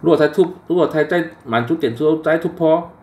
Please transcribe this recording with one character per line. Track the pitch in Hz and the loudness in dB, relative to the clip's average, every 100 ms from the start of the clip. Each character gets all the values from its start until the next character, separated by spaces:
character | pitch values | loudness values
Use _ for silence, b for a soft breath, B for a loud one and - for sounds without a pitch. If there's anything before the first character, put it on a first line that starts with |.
如 | 160 | 4
果 | 156 | 4
它 | 147 | 4
突-， | 196 175 - - | 2 0 -2 -4
如 | |
果 | 175 151 | 0 0
它 | 156 | 0
在 | 151 175 165 - | 0 -2 -4 -10
满 | 131 113 | -4 -4
足 | 120 160 | -2 -2
点 | 127 | -2
之 | 117 | 0
后 | 151 156 | 0 0
再 | 156 165 | 0 -2
突 | 170 | -2
破 | 170 160 160 170 - | -2 0 0 -2 -18